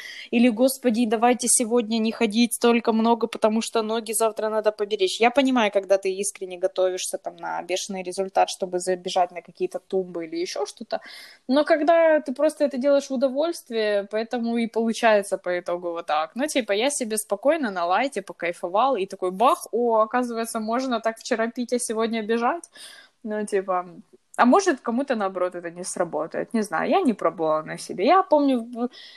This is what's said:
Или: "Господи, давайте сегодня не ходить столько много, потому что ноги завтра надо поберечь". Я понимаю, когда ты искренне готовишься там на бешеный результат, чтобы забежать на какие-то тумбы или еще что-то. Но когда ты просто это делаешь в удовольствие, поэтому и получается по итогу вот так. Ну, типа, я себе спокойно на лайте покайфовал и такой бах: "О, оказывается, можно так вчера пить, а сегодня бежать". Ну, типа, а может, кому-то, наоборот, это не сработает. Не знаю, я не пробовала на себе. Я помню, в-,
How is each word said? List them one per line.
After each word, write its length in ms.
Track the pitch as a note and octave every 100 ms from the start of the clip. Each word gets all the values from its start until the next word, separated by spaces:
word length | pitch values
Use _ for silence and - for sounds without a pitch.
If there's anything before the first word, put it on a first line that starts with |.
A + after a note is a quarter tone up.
| - - -
Или: 160 | A#3 A#3+
"Господи, 560 | G#3+ C4 C4 B3 A3 A#3+
давайте 420 | A3+ A#3+ B3 A#3+
сегодня 520 | - A#3 A#3+ G#3+ A3+
не 120 | A3
ходить 420 | A3 A#3 G#3 A#3+ -
столько 380 | A#3+ A#3 A3+
много, 340 | A3 A3+ A#3 A3
потому 340 | G#3 A3 A3
что 220 | A3 A#3+
ноги 280 | A3 A3+ A3
завтра 360 | A3 A3 G#3 G#3+
надо 220 | A3 G#3+
поберечь". 500 | G#3+ G#3 G#3 F#3 -
Я 80 | A3+
понимаю, 420 | A#3+ C4 B3+ G#3+
когда 260 | G3+ F#3+ F#3+
ты 100 | G3 F#3+
искренне 360 | G3 - F#3 F3+
готовишься 600 | F#3 - F#3 F#3 - F#3
там 160 | - F3
на 260 | E3+ E3
бешеный 400 | F3 F#3 - F#3+
результат, 460 | F3+ F3+ F#3+ - F#3
чтобы 300 | - F#3+ F3+
забежать 520 | F3+ F#3 F3+ F3+ F3+
на 100 | F3
какие-то 380 | E3 - F#3 F3+
тумбы 460 | - G3 F#3 F3 -
или 100 | E3+
еще 240 | F3 - G#4
что-то. 340 | - A3+ - - - - - -
Но 160 | C4
когда 560 | D4 D#4+ D4+ E4 E4 D#4
ты 120 | D4+
просто 320 | B3+ D4+ D4+ C#4+
это 120 | C#4
делаешь 320 | C#4 C#4 C#4
в 20 |
удовольствие, 920 | C4+ C4+ C4 D#4+ E4+ - A3+ G#3+ G3+ G3+
поэтому 460 | G#3+ A3+ B3+ A#3 A#3
и 100 | A3+
получается 720 | A3 A3+ A3 A#3 G#3+ G3 F#3
по 120 | - F3+
итогу 320 | F3 F3 F3+
вот 140 | E3+ E3
так. 240 | D3+ D#3+ -
Ну, 120 | D4+
типа, 240 | D4+ A3
я 160 | G3+ B3
себе 280 | C#4+ A#3 G#3+
спокойно 520 | - G3 C4+ E4 B3+
на 140 | F#3+ F3
лайте 360 | F#3+ C4+ G#3
покайфовал 720 | F#3+ F3 E3+ F3 F3+ F#3 B3+ B3+
и 80 | F#3+
такой 240 | F#3+ F#3
бах: 360 | F#3 A#3+ E4+ -
"О, 260 | A3+ A#3+ A3+
оказывается, 580 | A3 B3 B3 A3+ A3+ A#3
можно 400 | G#3+ A#3 C4 A#3
так 160 | A3 A3+
вчера 280 | - A#3 A3+
пить, 260 | A#3 A#3+
а 60 | B3
сегодня 420 | - A3 A3+ A3+
бежать". 460 | G#3+ A#3 A#3+ E4+ - - - - - _
Ну, 220 | A3 G#3+ G#3
типа, 400 | G3+ F#3+ F3+ F3+ E3+ - _ _ -
а 80 | B3
может, 340 | F4 G4 C#4
кому-то, 360 | - A#3 C#4 A#3
наоборот, 400 | G3 F#3+ F3+ F3+
это 140 | E3+
не 140 | E3+
сработает. 720 | F3+ - F3 D#3+ E3 - E3
Не 100 | A3+
знаю, 260 | G#3 D#3+ E3
я 120 | E4
не 120 | E4+
пробовала 480 | G3+ E3+ D#3+ D#3+ D#3
на 140 | D#3 E3+
себе. 280 | - D#3+ G#3
Я 180 | F#4
помню, 360 | F#4 D4+ C#4+ B3+
в-, 280 | A#3 A#3+ B3 - -